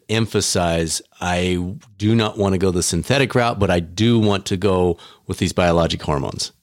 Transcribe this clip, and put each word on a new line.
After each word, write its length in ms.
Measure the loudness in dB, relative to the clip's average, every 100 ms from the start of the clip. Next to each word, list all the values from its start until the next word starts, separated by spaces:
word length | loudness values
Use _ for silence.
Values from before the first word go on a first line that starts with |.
| -4
emphasize, 960 | -2 0 0 0 0 0 0 -2 -6 -10 _
"I 540 | -4 -2 -2 -2 -4 -10 -16 -4
do 160 | 0
not 240 | 2 0 0
want 160 | 0
to 40 | 2
go 120 | 0
the 120 | 0
synthetic 520 | -2 -2 0 0 2
route, 240 | 0 0 0
but 120 | 0
I 100 | 0
do 380 | -2 0 2 4
want 280 | 2 0 -2
to 100 | -2
go 400 | 0 2 2 0 -6 -20 -10
with 100 | -4
these 160 | -2
biologic 480 | 2 2 4 2 0
hormones"? 500 | -2 -2 -4 -6 -10 -12